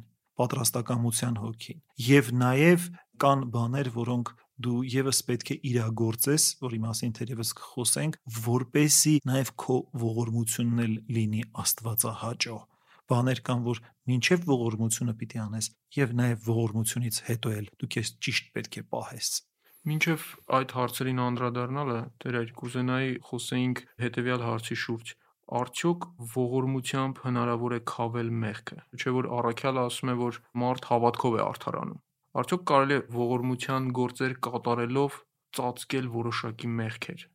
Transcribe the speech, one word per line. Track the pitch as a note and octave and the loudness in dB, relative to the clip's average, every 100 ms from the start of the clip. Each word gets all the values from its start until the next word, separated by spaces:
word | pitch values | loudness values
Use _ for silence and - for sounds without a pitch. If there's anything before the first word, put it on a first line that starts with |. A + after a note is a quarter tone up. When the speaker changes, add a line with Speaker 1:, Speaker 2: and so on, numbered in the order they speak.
| - _ _ - | -12 _ _ -2
Speaker 1:
պատրաստակամության | B2 C3 A2+ B2 A#2 B2 A#2 - B2 A2+ | -2 0 0 0 0 0 0 0 -2 -2
հոգին։ | A2+ A2+ - - _ - | -6 -10 -14 -16 _ -4
Եվ | A#2 C#3+ A#2+ | 6 6 6
նաև | B2 B2 C3 D#3+ F3 F3 - _ - | 2 4 6 8 6 4 -12 _ 2
կան | C#3 C#3 B2 | 4 4 2
բաներ, | A#2 A#2 C3+ B2+ | 0 0 0 -2
որոնք | A#2 A#2 B2 A#2 - _ - | -2 -2 0 -2 -8 _ -6
դու | B2 A#2+ | -2 0
ևս | C3 B2+ C3+ B2+ | 0 2 2 0
պետք | - A#2+ - | 0 -2 -2
է | C#3+ | -4
իրագործես, | C#3 A#2+ A2 A2 A2+ A2+ - D3+ - - | 0 0 0 0 0 2 2 4 2 0
որի | C3 A2+ | -6 -4
մասին | A2+ A2 A#2+ | -4 -2 -4
թերևս | A2 A#2+ A#2 A2+ | -4 -6 -6 -6
կխոսենք, | - - - A#2+ C#3 D3+ - - A2+ | -8 -10 -4 0 0 0 -4 -8 -4
որպեսզի | A2+ B2 B2+ D3 D3+ - D3+ D3+ | 2 2 4 4 6 6 6 4
նաև | C3+ C3 B2+ | 4 0 0
քո | - - B2+ - | -4 0 0 0
ողորմությունն | A#2+ A#2 A2+ A#2 A#2 A2+ - A#2+ A#2 | -4 -2 0 0 0 0 0 0 2
էլ | A#2 A2 - | 2 -2 -2
լինի | A2+ G#2+ A2 A#2 | 0 2 0 -4
Աստվածահաճո։ | - - - A2+ A2 A#2 A2+ A2+ B2 - A2 - _ _ - - | -4 -4 -2 -4 -2 -2 -2 -6 -4 -6 -6 -14 _ _ -10 0
Բաներ | B2 B2+ A#2+ | 2 4 0
կան, | - B2 | 0 0
որ | A#2 A2+ - _ | 0 -2 -6 _
մինչև | - B2+ - F3+ | 0 2 4 4
ողորմությունը | F3 C3 A#2 G#2+ A2+ - B2 | 4 4 2 2 0 0 -2
պիտի | A2 A2+ A#2 | -4 -6 -6
անես, | G#2+ A2 A2 _ _ | -6 -4 -6 _ _
և | - C3 | 0 0
նաև | A#2+ B2 A2 | 2 2 2
ողորմությունից | A#2 A2+ A2+ A2 A2 B2 B2 - | 0 2 2 0 -2 -2 -2 -4
հետո | - A#2 A2+ | -4 -4 -2
էլ | G#2+ G2+ | -4 -6
դու | - - | -8 -6
քեզ | - A2+ - | -4 -4 -6
ճիշտ | - A2+ - | -4 -4 -4
պետք | A#2 A2+ | -8 -8
է | - - | -12 -8
պահես։ | A#2+ A2+ A#2+ - - _ _ _ _ D#3 | -6 -6 -6 -4 -4 _ _ _ _ -2
Speaker 2:
Մինչև | D#3 E3 D#3 - - - | 0 2 0 -2 -12 0
այդ | C3 C3 | 0 2
հարցերին | B2+ A#2+ - C3 B2+ | -2 -2 0 -2 0
անդրադառնալը, | B2 B2 B2 A#2+ B2 C#3 C#3+ A#2 A#2+ - | 0 0 -2 -2 -4 -2 -2 -2 -4 -8
Տեր | B2+ B2 | -4 -2
Հայր, | A#2 | -4
կուզենայի | - B2 B2+ B2+ B2+ C3 B2 | -6 -6 -2 0 0 -2 -4
խոսեինք | - A#2+ - B2+ B2+ B2 - - | -6 -8 -2 0 0 -2 -6 -4
հետևյալ | A#2+ A#2 B2 B2+ | -4 -2 0 0
հարցի | A#2 A2+ A2+ A#2 | -2 -4 -4 -6
շուրջ. | - A2+ A2+ - _ _ - | -4 -6 -8 -18 _ _ -8
արդյոք | B2 B2 - E3+ F3 - - A#2 | -4 -4 -2 0 0 -4 -12 -6
ողորմությամբ | B2+ B2 C3 C3 C3 B2 C3+ C3+ C3 | -2 0 0 0 -2 -2 -2 -2 -4
հնարավոր | B2+ B2 A#2+ A#2 A#2+ | -2 0 0 0 -2
է | A#2+ | -4
քավել | A#2 - A#2 A#2 A#2 | -4 -4 -4 -2 -2
մեղքը։ | A2+ G#2+ A2 - - - | -2 -4 -6 -12 -16 -16
Չէ՞ | B2+ C3+ | -6 0
որ | B2+ A#2+ | 0 0
առաքյալը | A#2+ A#2 A#2 C#3 C3 | 0 0 0 0 0
ասում | B2 - B2+ | 0 -2 -2
է, | B2 | 0
որ | A#2+ A#2 _ | -2 -4 _
մարդ | A#2+ B2 B2+ - | -2 0 0 0
հավատքով | A#2+ A#2 A#2 B2+ | 4 4 4 2
է | A2 | 2
արդարանում։ | - - - - - - _ _ _ C3 | 0 -4 -6 -4 -6 -10 _ _ _ -4
Արդյոք | B2+ F3+ | -2 -2
կարելի | F3+ C#3+ C#3 | 4 4 6
է | C#3 A2+ | 2 0
ողորմության | A#2 A#2+ B2 B2+ B2 - C3 C3 | -2 0 2 0 -2 -2 -2 0
գործեր | B2 B2 - C3 B2+ | 0 -2 0 -2 -2
կատարելով | A#2+ A#2+ A#2+ A#2+ A#2+ C3+ C#3+ - _ _ _ | -4 -2 0 2 2 2 0 -2 _ _ _
ծածկել | - B2 A#2+ - C3+ B2+ | -4 -4 -4 -4 -2 -2
որոշակի | A#2 A#2 A2+ A#2 A2 A#2+ | -2 -2 -4 -6 -6 -4
մեղքեր։ | A#2 A2 - - - - | -2 -2 -6 -10 -12 -14